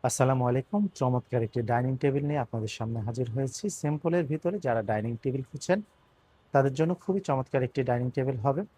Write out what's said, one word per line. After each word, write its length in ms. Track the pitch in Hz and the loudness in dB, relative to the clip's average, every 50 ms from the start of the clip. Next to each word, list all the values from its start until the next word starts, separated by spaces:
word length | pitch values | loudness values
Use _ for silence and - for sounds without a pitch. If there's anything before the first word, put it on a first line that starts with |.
| - | 0
আসসালামু 440 | 127 - - 131 127 135 131 127 123 | 0 2 4 4 4 4 2 2 2
আলাইকুম। 400 | 123 131 127 _ - 208 208 190 _ | 2 0 -2 _ 0 0 0 0 _
চমৎকার 480 | - 143 127 127 123 - _ - 123 117 | 0 0 2 2 0 -2 _ -2 0 0
একটি 180 | 110 - 123 | 0 -2 -4
ডাইনিং 360 | 117 107 120 120 127 127 135 127 | -2 0 0 0 2 0 -2 0
টেবিল 260 | - 139 135 143 143 | 0 0 0 0 -2
নিয়ে 140 | 143 147 147 | -2 -2 -2
আপনাদের 280 | 123 - - 117 107 107 | -2 -2 -4 -6 -6 -6
সামনে 320 | - - 117 113 113 117 | -6 -6 -6 -4 -4 -4
হাজির 300 | 104 113 113 120 127 117 | -4 -6 -4 -4 -4 -4
হয়েছি। 400 | 110 135 135 131 135 - - 208 | -2 -4 -4 -4 -4 -6 -8 -6
সিম্পলের 540 | - - - 147 151 151 - 170 165 180 165 | -6 -4 -2 -2 -2 0 0 0 0 0 0
ভিতরে 360 | 131 151 156 - 170 190 208 | 0 -4 -2 -2 -2 -4 -2
যারা 220 | - 131 117 113 | -2 0 0 0
ডাইনিং 360 | 107 107 110 107 107 117 120 113 - | 0 0 0 0 0 -2 -6 -4 -4
টেবিল 180 | 135 127 135 | -4 -4 -4
খুঁজছেন, 400 | 131 - - 131 - - 175 214 208 _ _ _ _ _ _ _ _ _ _ _ _ _ | -6 -8 -12 -12 0 0 0 0 0 _ _ _ _ _ _ _ _ _ _ _ _ _
তাদের 220 | - 139 131 139 131 | 4 4 4 4 4
জন্য 220 | 135 160 165 180 | 2 2 2 0
খুবই 240 | - - - 185 196 | -2 -2 -2 -2 -2
চমৎকার 440 | - - 143 131 131 - - 135 127 | 0 0 0 0 0 0 0 0 0
একটি 200 | 123 - - 131 | 0 0 -2 0
ডাইনিং 260 | 123 123 120 123 127 | 2 2 2 0 0
টেবিল 260 | 123 - 131 131 139 | 0 0 -2 0 -2
হবে। 260 | 120 104 139 135 - 196 - _ | 0 0 0 0 0 -4 -8 _